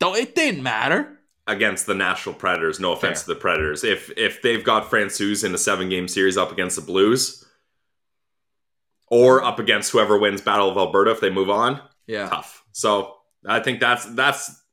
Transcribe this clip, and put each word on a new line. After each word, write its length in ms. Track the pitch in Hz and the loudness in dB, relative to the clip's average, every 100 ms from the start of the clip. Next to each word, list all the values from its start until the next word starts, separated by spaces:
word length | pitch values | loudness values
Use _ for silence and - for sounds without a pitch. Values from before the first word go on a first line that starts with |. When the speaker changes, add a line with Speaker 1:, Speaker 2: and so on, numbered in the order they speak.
Speaker 1:
Don't, 160 | 175 202 | -2 -2
it 180 | 254 | -2
didn't 280 | - 302 165 | 0 0 0
matter. 560 | 127 110 127 190 294 - _ _ - | -2 0 0 0 -2 -12 _ _ -6
Speaker 2:
Against 400 | 104 107 95 - | 0 0 -2 -4
the 80 | |
Nashville 400 | 95 92 92 98 | -2 -2 -2 -6
Predators. 440 | 82 92 87 80 80 | -6 -4 -2 -2 -2
No 120 | 92 | -2
offense 280 | 85 90 80 | -2 -2 -4
Speaker 1:
Fair. 120 | - | -6
Speaker 2:
to 0 | |
the 60 | 82 | -4
Predators. 440 | 95 80 78 76 | -2 -2 -2 -4
If, 260 | 113 95 - - | -2 -4 -6 -4
if 240 | 107 - | -4 -2
they've 200 | 120 113 | -2 0
got 260 | 107 110 107 | 0 0 0
Francouz 540 | 113 101 - 101 101 | -2 -2 -2 -4 -2
in 100 | 101 | -4
a 40 | 90 | -2
seven-game 500 | - 95 92 92 90 | -2 -2 -2 -4 -4
series 280 | 98 95 92 | 0 0 0
up 140 | 90 | -2
against 240 | - 90 - | -4 -6 -6
the 60 | |
Blues 640 | 82 95 104 127 - - _ _ _ _ _ _ _ _ _ _ _ _ _ _ _ _ - | -2 2 4 2 -2 -8 _ _ _ _ _ _ _ _ _ _ _ _ _ _ _ _ 0
or 340 | 117 127 131 | 6 8 6
up 140 | 123 113 | 4 -2
against 320 | 107 104 - | 0 0 2
whoever 260 | 117 104 104 | 2 4 4
wins 220 | 104 98 | 4 0
Battle 300 | - 104 98 | 0 2 2
of 60 | 95 | 2
Alberta 340 | 87 98 107 | 2 2 2
if 100 | 110 | 2
they 100 | 98 | 0
move 200 | 95 95 | 0 0
on, 300 | 104 120 143 - _ - | 0 0 -4 -12 _ -10
Speaker 1:
Yeah. 220 | 107 98 | -8 -6
Speaker 2:
tough. 360 | - - - _ | -8 -10 -20 _
So 440 | - 110 101 95 - _ _ 101 | -4 0 0 -2 -12 _ _ -4
I 140 | 113 | -2
think 200 | 131 120 | -2 0
that's, 240 | 120 123 - | 0 0 -4
that's, 480 | 117 139 139 - - _ | -2 -2 -2 -8 -16 _